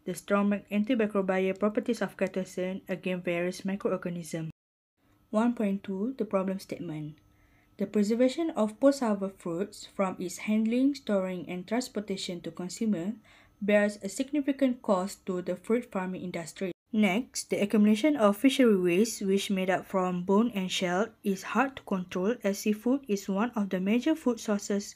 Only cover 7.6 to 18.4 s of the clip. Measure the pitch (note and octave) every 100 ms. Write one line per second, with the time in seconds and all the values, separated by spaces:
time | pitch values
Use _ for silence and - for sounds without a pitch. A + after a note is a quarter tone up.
7.6 | _ - G3+ G#3+ G3+ A#3 B3+ C4 E4 G#3
8.6 | G#3+ - C#4 C#4 A#3 G3 F#3+ - F3+ E3+
9.6 | G#3 - - - F#3+ - F3 - - G#3+
10.6 | A3 B3 C4+ C#4+ - G3+ F#3 F3+ - F3+
11.6 | F3+ A3+ B3+ G#3+ G#3 F#3+ - F3 E3+ -
12.6 | F3+ - A3+ F#3 F3+ B3 - - _ _
13.6 | G3+ G#3 G#3 G#3 G3 - C4+ D4+ C#4+ C#4
14.6 | C4+ B3 - F#3+ F#3+ - - F3+ F3+ F3+
15.6 | - A#3 A#3+ G3 F#3 F#3 F3+ F3 D#3+ -
16.6 | F#3+ - _ G#3+ G#3 F#3+ C4+ - - F#3
17.6 | G3+ G#3+ G#3 G#3+ D#4 D4 G#3 G3+